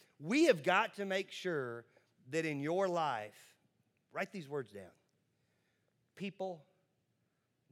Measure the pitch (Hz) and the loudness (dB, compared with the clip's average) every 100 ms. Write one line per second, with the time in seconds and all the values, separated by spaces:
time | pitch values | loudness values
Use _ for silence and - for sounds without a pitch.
0 | - - 147 262 320 180 147 180 220 - | -20 -12 0 6 6 6 4 4 2 -2
1 | 196 190 190 - 185 156 131 117 120 _ | -2 -2 -2 -6 -4 -2 -4 -8 -14 _
2 | _ _ 127 151 160 143 143 175 196 175 | _ _ -4 -2 0 -2 0 0 2 2
3 | 151 117 107 101 - _ _ _ _ _ | 0 0 -6 -12 -20 _ _ _ _ _
4 | _ 147 196 202 139 143 117 101 92 - | _ -8 -6 -8 -8 -8 -8 -12 -18 -20
5 | _ _ _ _ _ _ _ _ _ _ | _ _ _ _ _ _ _ _ _ _
6 | _ - 196 - 190 170 143 _ _ _ | _ -10 -10 -8 -10 -10 -18 _ _ _
7 | _ _ _ _ _ _ _ | _ _ _ _ _ _ _